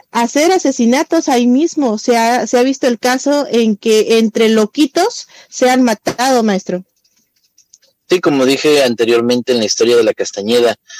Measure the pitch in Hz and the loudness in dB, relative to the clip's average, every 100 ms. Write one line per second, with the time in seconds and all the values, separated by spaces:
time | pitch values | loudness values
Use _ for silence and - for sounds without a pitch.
0 | - 226 233 285 320 381 302 269 233 254 | -4 -4 -2 0 2 2 0 0 2 0
1 | 330 330 320 247 247 247 330 - 269 214 | 0 -2 0 0 2 2 0 -2 -4 -2
2 | - 233 226 240 233 254 254 269 285 240 | 0 0 0 -2 0 0 0 0 -2 -2
3 | 247 254 277 285 262 233 226 202 226 214 | -2 -2 -2 -2 -2 0 0 0 0 0
4 | - 226 226 - 220 220 214 - 294 - | 2 2 0 0 2 2 0 0 -2 0
5 | 403 - - - - - 254 254 247 214 | -2 -4 -16 -20 -16 -2 0 2 2 0
6 | - - 254 254 220 190 - 180 185 _ | -6 -4 0 0 0 -2 -4 -10 -10 _
7 | _ _ _ _ _ _ _ _ _ _ | _ _ _ _ _ _ _ _ _ _
8 | - 185 180 139 131 135 151 147 131 113 | -4 -2 0 0 2 0 2 2 2 0
9 | 113 120 120 123 120 123 104 - 113 120 | 0 0 0 -2 -2 -2 -2 -2 0 2
10 | 107 - 98 - 101 120 120 104 _ - | 2 -2 -6 -8 -2 0 0 -2 _ -20